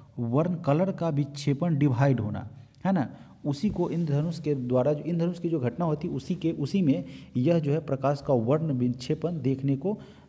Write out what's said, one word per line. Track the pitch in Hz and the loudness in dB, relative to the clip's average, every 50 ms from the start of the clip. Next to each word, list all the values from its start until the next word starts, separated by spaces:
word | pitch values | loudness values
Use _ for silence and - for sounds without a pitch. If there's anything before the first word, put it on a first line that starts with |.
| - - - - | -20 -16 -8 -6
वर्ण, | 120 117 120 143 165 180 180 160 | -4 0 2 2 2 2 -2 -2
कलर | - 139 143 160 190 190 | 0 0 2 2 2 0
का | - - 170 165 | -2 -2 -2 0
विक्षेपण, | 151 143 147 143 - - - 151 139 139 170 175 160 135 | 0 0 -2 -2 -6 -4 -2 -2 0 0 0 0 2 2
डिवाइड | 147 143 123 113 143 143 131 113 | 2 2 4 4 4 4 4 2
होना, | 104 104 101 98 107 - - - - - - - - | 0 -4 -4 -6 -8 -12 -16 -20 -20 -20 -20 -4 -2
है | 180 | 0
ना, | 196 175 120 - - - - - - - - | 0 0 0 -2 -6 -14 -20 -20 -20 -6 -4
उसी | 151 139 - - 208 | -4 -2 0 -2 -2
को | - - 175 - | 0 0 -2 -2
इंद्रधनुष | 139 170 170 147 139 143 156 175 165 - | 0 -2 0 0 0 0 0 -2 -4 -4
के | - 151 147 | -2 -2 -2
द्वारा, | 131 123 123 127 127 127 147 | -2 0 2 2 4 4 4
जो | 151 147 147 | 2 0 -2
इंद्रधनुष | 156 175 165 170 170 175 - | -2 0 0 0 0 -2 -2
की | - 170 | -2 -2
जो | 165 156 | 0 0
घटना | 123 120 - - 175 | 0 -2 -2 0 0
होती | 165 151 147 - 170 | 0 0 -2 -2 -4
है, | 143 | -4
उसी | 131 - - 185 | -6 -4 -4 -6
के, | - - 160 | -2 -2 -2
उसी | 165 - 147 131 - 196 | -2 -2 -2 0 2 2
में | 175 139 139 175 - - - - - - - | 4 4 2 2 -2 -8 -12 -16 -18 -6 -2
यह | 127 123 165 170 165 | 0 2 4 4 4
जो | 147 139 | 2 2
है | 143 160 156 | 0 0 0
प्रकाश | - 139 131 139 139 147 143 - | -2 -4 0 0 0 0 0 2
का | - 139 | 2 2
वर्ण | 120 107 117 143 156 165 160 | 2 4 2 2 2 2 0
विक्षेपण | 135 123 123 123 120 - - - 156 156 - 165 175 156 | 0 2 0 0 0 -2 -2 -4 -2 -2 -2 -4 -4 -2
देखने | 123 135 135 131 139 139 135 | 0 0 0 0 0 0 0
को | 139 - 196 214 214 - - - - - | 0 0 -4 -4 -4 -8 -16 -20 -20 -18